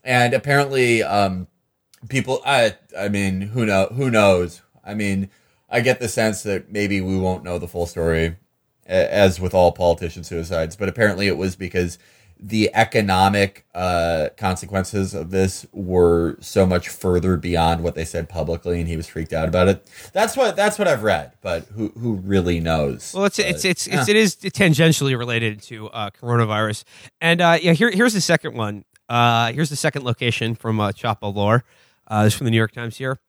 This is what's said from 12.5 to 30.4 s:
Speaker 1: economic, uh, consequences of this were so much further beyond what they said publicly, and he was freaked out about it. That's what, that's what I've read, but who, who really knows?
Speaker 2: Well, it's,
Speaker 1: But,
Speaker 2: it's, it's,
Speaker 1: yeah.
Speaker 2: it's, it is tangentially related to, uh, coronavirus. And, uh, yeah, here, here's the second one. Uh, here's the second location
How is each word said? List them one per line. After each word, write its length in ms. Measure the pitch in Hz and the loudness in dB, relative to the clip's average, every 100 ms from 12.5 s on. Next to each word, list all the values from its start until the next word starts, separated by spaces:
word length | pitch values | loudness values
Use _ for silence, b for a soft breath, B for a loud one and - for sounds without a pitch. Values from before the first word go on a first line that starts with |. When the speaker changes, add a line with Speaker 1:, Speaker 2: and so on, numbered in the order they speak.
| 107 104 110 | 0 2 2
Speaker 1:
economic, 920 | 113 117 101 92 98 101 98 - _ | 2 2 2 4 4 4 0 -4 _
uh, 540 | 87 92 87 85 82 73 - | -6 -2 0 0 0 -4 -4
consequences 760 | 98 92 95 98 92 104 95 95 | -4 -4 -4 -4 -4 -4 -4 -6
of 160 | 82 | -4
this 340 | 95 95 - - | 0 0 -2 -14
were 640 | - 92 90 85 85 82 - | -10 -2 4 4 4 0 -6
so 240 | - 101 92 | -4 2 2
much 220 | 90 - | 2 -4
further 480 | - 92 90 90 90 | -6 0 0 2 -2
beyond 440 | 87 85 82 82 | 0 0 0 0
what 140 | 85 80 | -4 -6
they 100 | 80 | -8
said 220 | 85 82 | -6 -8
publicly, 480 | 85 78 85 87 87 | -6 -6 -6 -4 -4
and 80 | 85 | -4
he 80 | 80 | -6
was 100 | 80 | -8
freaked 260 | 82 80 | -10 -6
out 140 | 80 82 | -4 -2
about 220 | 90 92 | 2 2
it. 200 | 98 _ B B | 2 _ B B
That's 220 | 190 220 269 | -2 -2 0
what, 180 | 233 170 | 0 2
that's 220 | 208 202 | 0 0
what 100 | 190 | 0
I've 140 | 131 | 2
read, 300 | 107 85 71 _ | 0 0 -4 _
but 220 | - - - | -6 -6 -8
who, 220 | 104 107 113 | -8 -8 -6
who 180 | 120 101 | -6 -4
really 420 | 95 98 87 85 | 0 0 2 -2
knows? 540 | 82 80 71 62 - 185 | 0 0 -2 -6 -10 -2
Speaker 2:
Well, 100 | 196 | -2
it's, 120 | - | 0
Speaker 1:
But, 80 | 180 | -4
Speaker 2:
it's, 180 | 175 190 | -2 -2
it's, 220 | 175 - | -2 -4
Speaker 1:
yeah. 140 | 185 | -2
Speaker 2:
it's, 80 | 131 | 2
it 60 | 214 | 2
is 180 | 214 - | 2 -2
tangentially 840 | 196 - 190 143 165 - 139 127 | -10 0 2 4 4 2 -2 -4
related 440 | 120 117 113 107 | -4 -2 -2 -6
to, 240 | - 113 107 | -16 -16 -14
uh, 200 | 117 101 | -10 -10
coronavirus. 720 | _ 120 120 110 107 110 107 - B B _ | _ 0 2 2 0 -2 -4 -10 B B _
And, 200 | 165 175 | 0 4
uh, 160 | 170 165 | 4 4
yeah, 120 | 170 | 4
here, 180 | 156 233 | 2 2
here's 240 | 185 247 | 2 2
the 80 | 208 | 2
second 320 | - 165 - 117 | 0 0 -2 -6
one. 280 | 104 101 - _ - | -6 -8 -16 _ -4
Uh, 460 | 120 120 117 117 | 0 2 2 0
here's 160 | 127 156 | -2 -4
the 60 | 143 | -2
second 260 | 156 143 | -4 -4
location 520 | 123 117 120 - | -6 -2 -2 -2